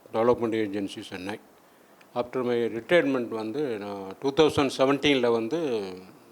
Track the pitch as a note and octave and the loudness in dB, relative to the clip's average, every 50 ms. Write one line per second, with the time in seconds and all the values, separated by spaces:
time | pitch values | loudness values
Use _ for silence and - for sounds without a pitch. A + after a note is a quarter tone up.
0 | _ - - A2+ A2+ B2 A#2+ A#2 A#2 A2+ A2 A2 A2 G2+ G2 G#2 G2+ F#2+ - A2 | _ -6 -2 2 2 4 2 2 0 -2 0 -2 -2 -2 -2 -4 -6 -6 -8 -12
1 | G2+ - F#2+ F#2 F2+ G2+ G#2+ - - - - _ _ _ _ _ _ _ - _ | -14 -12 -12 -10 -8 -8 -10 -10 -14 -20 -20 _ _ _ _ _ _ _ -20 _
2 | - - - B2 A#2+ - - C3 B2 B2 A#2+ A#2+ A#2 A2 G#2 A#2 A2+ - F3 E3+ | -20 -10 -6 -6 -6 -4 -4 -4 -2 0 0 0 0 -2 -2 -6 -2 4 4 4
3 | D3 C#3+ C3+ B2+ A#2+ G#2+ A2+ A2 G#2+ A2 A2 C#3+ D3+ C3 A2+ G2+ G2+ G2+ G2+ G2 | 4 4 0 0 -2 -4 -4 -6 -6 -6 -4 -4 -4 -4 -4 -6 -6 -8 -8 -10
4 | G2 F#2+ G2 - - C#3 C#3 - D#3 C#3+ D3 D#3 C#3+ C3 - - C3+ C3 C#3 C3+ | -10 -12 -12 -4 -4 -2 4 4 4 6 6 4 2 2 2 2 4 4 4 2
5 | - D3 C#3+ C3 A#2+ A#2+ A#2 A#2 A2+ A2+ D3 E3+ E3 C#3 A#2+ G#2+ G2 F#2+ F#2 F#2 | 4 2 4 4 4 4 2 2 0 -2 -2 -2 -2 -2 -2 -2 -4 -6 -10 -12
6 | F#2 F#2+ - - - - | -16 -20 -20 -20 -20 -20